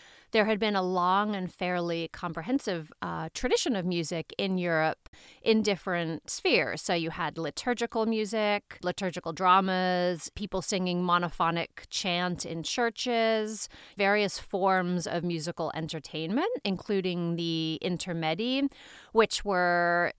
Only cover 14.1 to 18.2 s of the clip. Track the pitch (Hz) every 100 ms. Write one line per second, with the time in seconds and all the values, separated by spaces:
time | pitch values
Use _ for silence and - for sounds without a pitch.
14.1 | 208 202 - - 196 190 185 180 180 165
15.1 | 170 175 165 151 - 156 156 160 160 -
16.1 | 151 160 220 381 494 208 185 - 202 185
17.1 | 175 170 170 170 165 160 160 180 180 -
18.1 | 165